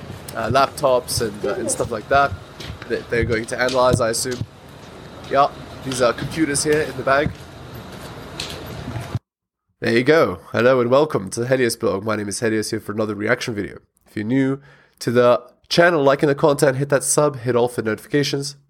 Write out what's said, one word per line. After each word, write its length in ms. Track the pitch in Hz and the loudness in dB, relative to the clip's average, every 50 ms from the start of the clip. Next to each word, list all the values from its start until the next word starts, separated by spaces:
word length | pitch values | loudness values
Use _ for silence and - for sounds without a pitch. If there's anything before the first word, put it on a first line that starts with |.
| - - - - - - - | -12 -14 -14 -14 -14 -10 -8
uh, 160 | 113 113 110 | -6 -4 2
laptops 720 | 113 135 139 - - - 143 135 127 123 - - - - | 4 4 4 2 2 0 2 4 4 2 2 -2 -2 -2
and, 260 | 120 110 101 104 - | -2 -4 -4 -4 -4
uh, 80 | - - | -4 -4
and 160 | - 117 - | -2 -2 -2
stuff 220 | - - 127 113 120 | -2 -2 -2 -4 -4
like 160 | 107 110 - | -6 -2 2
that, 240 | 135 139 143 139 - - - - - - - - - - - - | 4 4 4 2 0 -6 -12 -16 -16 -14 -14 -14 -12 -14 -6 -4
that 200 | 117 - - - | -4 -4 -2 -2
they're 120 | 120 117 113 | -2 0 0
going 240 | 107 113 110 117 | 0 0 -2 -2
to 100 | - 123 | -4 -4
analyze, 440 | 117 127 127 127 127 123 127 123 113 | -2 -2 0 2 4 4 4 4 4
I 80 | 120 113 | 2 0
assume. 320 | 117 - - 127 123 123 - - - - - - - - - - - - - - - - - - | 0 -2 -4 -4 -4 -6 -8 -10 -12 -16 -20 -20 -20 -20 -20 -20 -18 -18 -18 -18 -18 -18 -8 0
Yeah, 220 | - 139 143 - - - - - - - - | 2 4 4 2 0 -6 -14 -16 -16 -12 -8
these 180 | 131 135 123 127 | -6 0 2 2
are 100 | 117 117 | 2 2
computers 520 | - - - - 160 160 143 143 139 - | 0 -4 -6 -2 -2 0 0 0 0 0
here 160 | 151 151 156 | 2 2 2
in 160 | 151 131 127 | 0 -2 -6
the 80 | 127 117 | -4 0
bag. 260 | 131 135 143 156 - - - - - - - - - - - - - - - - - - - - - - - - - - - - - - - - - - - - - - - - _ _ _ _ _ _ _ _ _ _ _ | 2 2 2 2 0 -4 -6 -12 -18 -18 -18 -16 -16 -16 -16 -16 -16 -16 -16 -16 -16 -16 -16 -16 -14 -12 -12 -10 -10 -12 -12 -12 -12 -12 -12 -10 -10 -10 -10 -8 -8 -8 -8 -8 _ _ _ _ _ _ _ _ _ _ _
There 140 | - 110 110 | -2 0 0
you 100 | 123 131 | 2 4
go. 380 | 147 156 165 143 104 92 87 - - | 4 4 4 4 2 0 -4 -8 -4
Hello 300 | - 110 117 127 135 127 | -2 2 4 4 4 4
and 100 | 120 120 | 4 4
welcome 400 | 127 139 156 156 - 120 98 95 | 4 4 4 2 0 -4 -4 -6
to 80 | - 113 | -6 -6
the 80 | 120 | 0
Helios 300 | 127 135 131 127 117 113 | 0 2 2 2 0 0
blog. 260 | - - 104 95 98 104 | 0 -2 -2 -2 -2 -2
My 140 | 110 107 | -4 -4
name 120 | 104 104 101 | -4 -4 -6
is 120 | 95 - | -4 -4
Helios, 300 | - 110 110 110 104 - | -2 0 0 -2 -2 -4
here 100 | 117 107 | -6 -6
for 100 | - - | -6 -6
another 240 | 104 107 110 107 107 | -4 -4 -4 -4 -4
reaction 400 | 101 104 107 123 127 - 131 113 | -4 -2 -2 -2 -2 -2 -4 -6
video. 240 | 101 95 78 - - - _ _ _ _ _ | -6 -6 -8 -10 -16 -20 _ _ _ _ _
If 80 | _ | _
you're 80 | 107 104 | -6 -4
new 360 | 107 127 135 135 135 139 139 - - - _ _ _ _ _ | 0 2 2 2 2 0 -4 -6 -14 -20 _ _ _ _ _
to 140 | - 131 117 | -4 2 4
the 280 | 120 123 123 120 - - - _ _ _ - | 6 6 6 6 4 0 -6 _ _ _ 0
channel, 340 | - - 170 175 175 151 139 | 2 4 4 6 4 4 4
liking 260 | 135 139 139 160 147 | 4 4 4 4 2
the 60 | 139 | 2
content, 440 | 139 - 151 143 143 156 143 131 131 | 4 4 2 4 4 4 2 2 2
hit 100 | 143 143 | 0 0
that 160 | 147 131 - | 0 0 0
sub, 320 | - - 151 151 147 139 | 2 2 2 2 2 0
hit 180 | 123 113 127 120 | -2 -2 0 2
all 140 | 117 120 120 | 2 2 0
for 140 | - - 107 | 0 -2 -4
notifications. 760 | 110 107 104 - - - 147 143 143 - 139 139 - - - _ | -2 -4 -4 -4 -2 0 0 0 0 -2 -4 -4 -6 -10 -14 _